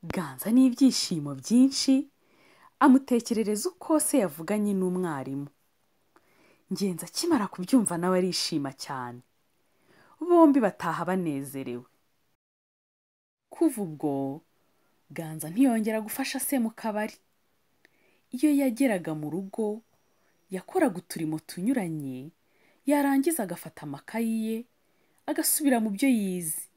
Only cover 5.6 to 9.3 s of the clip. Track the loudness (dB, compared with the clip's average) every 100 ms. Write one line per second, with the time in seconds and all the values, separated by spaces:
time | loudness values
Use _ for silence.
5.6 | _ _ _ _ _ _ _ _ _ _
6.6 | _ -4 -4 -4 -10 -6 0 0 0 -8
7.6 | 2 2 2 0 0 2 0 -2 -4 -4
8.6 | -4 -10 -10 -10 -10 -12 -20